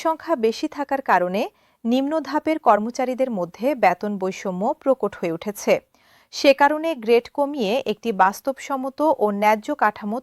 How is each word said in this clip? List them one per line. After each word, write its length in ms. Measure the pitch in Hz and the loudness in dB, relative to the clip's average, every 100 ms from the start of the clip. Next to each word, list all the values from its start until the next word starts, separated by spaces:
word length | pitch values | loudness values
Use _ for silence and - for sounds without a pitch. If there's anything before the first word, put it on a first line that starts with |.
সংখ্যা 300 | 330 320 - 320 226 | -4 -4 -2 0 0
বেশি 200 | 220 311 285 | -2 -6 -6
থাকার 260 | 285 269 - | -4 -4 2
কারণে 320 | 190 180 190 349 _ _ _ | 2 2 -2 -4 _ _ _
নিম্ন 280 | 226 247 277 311 269 | 0 0 2 -2 -2
ধাপের 300 | 294 311 311 - | -2 0 0 4
কর্মচারীদের 640 | 208 220 240 254 254 262 208 | 4 2 -4 -4 -2 -2 -2
মধ্যে 280 | 175 - 254 285 | -6 -4 -4 2
বেতন 300 | 196 175 208 202 | 2 2 -4 -4
বৈষম্য 400 | 185 185 208 180 220 311 | -4 -6 -6 -4 -4 -2
প্রকট 300 | 277 262 202 - | 0 0 0 -4
হয়ে 160 | 175 165 | -6 -6
উঠেছে। 380 | - 202 - 175 _ _ _ _ _ | -8 -6 0 0 _ _ _ _ _
সে 160 | - 294 269 | 0 2 4
কারণে 280 | 285 302 320 285 | 4 2 -2 -4
গ্রেড 220 | 220 240 240 - | 2 2 2 -4
কমিয়ে 360 | 277 294 196 254 - | -2 0 -2 -2 -2
একটি 180 | 214 233 190 | -6 -4 2
বাস্তবসম্মত 760 | 190 196 - 269 - 277 262 - 302 - | 2 2 -8 -8 -6 -6 -6 -2 0 2
ও 40 | 208 202 | 0 2
ন্যায্য 260 | 208 214 220 294 | 2 2 -2 0
কাঠামো 360 | 214 - 208 233 | 0 -2 -6 -6